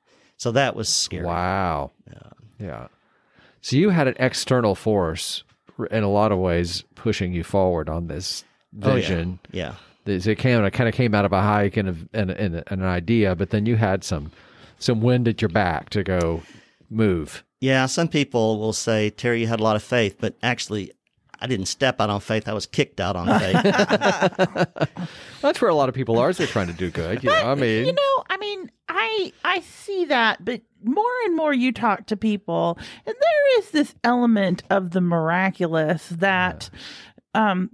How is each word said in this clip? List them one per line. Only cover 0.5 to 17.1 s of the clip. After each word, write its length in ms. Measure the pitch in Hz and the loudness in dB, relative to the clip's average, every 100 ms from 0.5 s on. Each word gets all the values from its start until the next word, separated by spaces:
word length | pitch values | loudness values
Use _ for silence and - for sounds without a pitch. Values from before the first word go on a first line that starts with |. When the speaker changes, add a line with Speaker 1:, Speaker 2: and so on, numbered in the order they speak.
Speaker 1:
that 220 | 127 131 - | 2 2 0
was 140 | 107 | -2
scary. 360 | - - 82 85 | -2 -2 -4 -4
Speaker 2:
Wow. 640 | 87 90 98 90 76 69 - - | -2 0 0 0 -2 -6 -12 -20
Speaker 1:
Yeah. 180 | - - - 110 - | -20 -20 -20 -20 -14
Speaker 2:
Yeah. 280 | 98 58 - _ _ _ _ _ _ _ | -12 -12 -14 _ _ _ _ _ _ _
So 140 | - 131 | 0 2
you 140 | 202 | 4
had 160 | 170 131 | 4 2
an 80 | - | 0
external 560 | 127 - - 127 110 95 | -2 -2 0 2 2 0
force 680 | 110 104 82 78 - - - _ _ - | 0 0 0 -2 -8 -10 -12 _ _ -10
r-, 80 | 113 | -4
in 180 | 110 | 0
a 60 | 101 | 2
lot 220 | 101 107 | 2 2
of 80 | 92 | 2
ways 440 | 92 85 87 87 - - | 2 0 0 -6 -12 -6
pushing 380 | 113 - 90 | -4 -2 -2
you 100 | 87 | -4
forward 440 | - 98 92 85 78 | -2 0 2 0 -4
on 200 | 82 85 | -6 -6
this 360 | 76 92 - - _ _ 104 | -8 -8 -10 -14 _ _ -4
Speaker 1:
Oh, 80 | 131 | 0
yeah. 60 | 127 | 0
Speaker 2:
vision. 440 | 85 85 87 90 - | 0 -2 -4 -8 -10
Speaker 1:
Yeah. 240 | 90 78 - - _ 104 | -8 -8 -10 -20 _ -4
Speaker 2:
It, 220 | 92 107 | -2 0
it 100 | 104 | 0
came, 240 | 127 120 113 | 2 4 2
it 80 | |
kinda 180 | - 117 | 2 0
came 240 | 117 120 104 | 2 2 2
out 80 | |
of 80 | 101 | 2
a 100 | 95 | 2
hike 360 | 104 104 101 110 | 2 2 2 0
and, 100 | 95 | -2
a, 60 | 82 - | -6 -6
and, 160 | 110 95 | -4 -4
and, 240 | - 98 82 - | -2 -4 -4 -6
and 140 | 95 | -4
an 60 | 92 | -2
idea, 480 | 87 85 117 98 87 | -2 0 2 2 0
but 160 | 98 | 0
then 140 | 107 110 | 0 2
you 120 | 110 | 2
had 260 | 104 95 | 2 0
some, 280 | - 78 78 - - - - _ | -2 -6 -6 -14 -20 -20 -20 _
some 200 | - 113 | -2 2
wind 280 | 120 123 117 | 2 4 2
at 120 | - | 0
your 60 | 104 | 0
back 400 | 180 123 78 - | 2 0 -2 -4
to 120 | 104 | -4
go 380 | 92 90 85 82 - - _ _ _ | 0 0 0 -2 -8 -20 _ _ _
move. 560 | 110 107 | 0 2